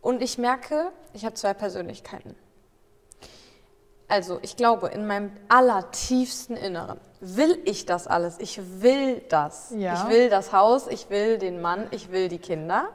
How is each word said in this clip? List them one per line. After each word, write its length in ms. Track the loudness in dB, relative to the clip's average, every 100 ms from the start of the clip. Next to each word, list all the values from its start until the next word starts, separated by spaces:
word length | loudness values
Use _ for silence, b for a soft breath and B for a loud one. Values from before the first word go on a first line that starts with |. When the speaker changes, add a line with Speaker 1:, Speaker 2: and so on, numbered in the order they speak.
Speaker 1:
Und 200 | -2 -2
ich 160 | -4 -2
merke, 540 | -2 -2 -2 -2 -2 -6 -20
ich 120 | -10 -10
hab 120 | -4
zwei 160 | -4
Persönlichkeiten. 800 | -2 -6 -6 -10 -12 -16 -18 -18 -20 _ _ _ _ _ _ _ -20 B B B B B _ _ _ _
Also, 320 | -2 0 -8
ich 120 | -10 0
glaube, 340 | 2 2 0
in 180 | -6 -4
meinem 240 | -4 -6 -12 4
allertiefsten 1040 | 6 6 4 -4 -10 -2 0 0 -6 -10 -8
Inneren 440 | -8 -8 -10 -12 -16 _
will 360 | -10 0 2 2 0
ich 200 | -6 -4
das 180 | -4 0
alles. 280 | -2 -2 -6
Ich 200 | -12 -12 -12 2
will 400 | 4 4 2 -2 0
das. 420 | 0 0 -6 -12 -6
Speaker 2:
Ja. 180 | -2
Speaker 1:
Ich 160 | -2 4
will 200 | 6 6
das 240 | 4 4
Haus, 320 | 6 6 6 0
ich 220 | -10 -4
will 300 | -2 2 0
den 200 | -2 -4
Mann, 280 | -4 -4 -4
ich 200 | -10 -6
will 160 | -2 -2
die 100 | -4
Kinder. 480 | -6 -6 -2 -2 -2